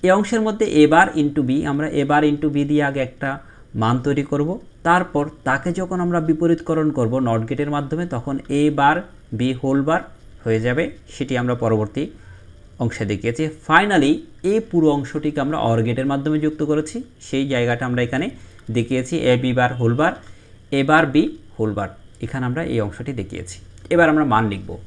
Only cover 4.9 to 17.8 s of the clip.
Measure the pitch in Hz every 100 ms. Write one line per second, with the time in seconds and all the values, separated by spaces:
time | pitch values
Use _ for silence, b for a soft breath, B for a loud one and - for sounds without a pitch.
4.9 | 175 185 - 302 - - 135 180 170 185
5.9 | 180 175 175 160 156 170 165 - 160 151
6.9 | 135 117 127 127 113 113 135 147 147 139
7.9 | 156 175 123 127 135 - 143 151 139 139
8.9 | 160 190 - - 110 127 127 135 139 139
9.9 | 175 - - - - - 113 120 127 190
10.9 | - - - 127 127 123 123 117 110 107
11.9 | - 165 - b b b b - - 120
12.9 | - 104 101 113 120 156 156 - 160 208
13.9 | 190 139 156 - - 180 220 220 175 156
14.9 | 147 127 151 151 151 139 156 113 117 113
15.9 | 120 135 139 143 151 151 156 151 151 151
16.9 | 233 254 - - 135 139 131 120 120